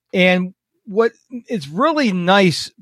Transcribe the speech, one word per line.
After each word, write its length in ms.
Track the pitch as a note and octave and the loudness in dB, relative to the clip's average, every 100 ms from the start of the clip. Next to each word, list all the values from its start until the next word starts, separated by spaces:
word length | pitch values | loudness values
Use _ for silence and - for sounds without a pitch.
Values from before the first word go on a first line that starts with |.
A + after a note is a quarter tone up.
| - | -6
And 400 | F#3+ F#3 F3+ F#3 _ _ _ | 0 2 2 -2 _ _ _
what 280 | B3 G3 A3+ _ - B3 - | -6 -2 -2 _ -16 -16 -8
is 200 | A3+ C#3 | -8 -8
really 440 | E3+ D4+ D4+ B3 | -2 0 0 0
nice 580 | F#3 F3 G3+ F#3 - - _ | 0 2 4 4 0 -8 _